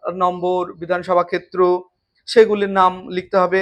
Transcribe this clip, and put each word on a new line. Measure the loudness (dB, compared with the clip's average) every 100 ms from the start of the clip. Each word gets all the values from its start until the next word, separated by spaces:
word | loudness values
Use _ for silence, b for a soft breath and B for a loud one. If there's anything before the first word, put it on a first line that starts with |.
| -10 -2
নম্বর, | -2 -2 -2 -2 -4 -8
বিধানসভা | -6 -6 0 0
ক্ষেত্র, | 0 -4 -4 0 2 0 -4 _ _ _ 0
সেগুলির | 4 4 4 -2 2
নাম | 0 0 -10
লিখতে | -8 -2 0
হবে, | 2 0